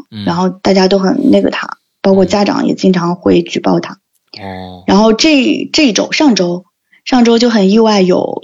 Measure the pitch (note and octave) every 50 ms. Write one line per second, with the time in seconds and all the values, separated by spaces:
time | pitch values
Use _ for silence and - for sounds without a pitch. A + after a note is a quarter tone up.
0 | - _ - G#2+ G2+ F3+ E3+ E3+ F#3 F#3 F3+ - - - F#3+ G3 F#3 F3+ G3 G3
1 | F#3+ F#3 - - - - G3 G3+ G3 - - - - - - - _ _ _ _
2 | - G3 F#3+ G3 F#3+ F3+ - G3+ G#3 G3 G3 - - - - - - F#3+ F#3 F3+
3 | E3+ E3+ F3+ F3+ - G3 F#3 F3 E3+ - - - - G3 F3+ E3+ E3 - - -
4 | _ _ _ _ _ _ - - G2+ G2 F#2+ F#2 F#2 F#2 F#2 F2+ - - G3 G3+
5 | A3 A3+ A3 A3 - D#4+ D4+ C4+ A#3+ G#3+ - - - - - - D#4 B3+ F#3+ -
6 | - - - - D#4 C#4+ A3 G3 F#3 F3 F3 F3+ - _ _ _ _ _ _ _
7 | _ - C4+ B3 A#3 A#3 A#3 A#3 A#3+ A#3+ A3+ A3 F#3+ F#3+ G3+ A3+ A3+ A3 G#3+ G3+
8 | F#3 F3+ F#3 - - - - -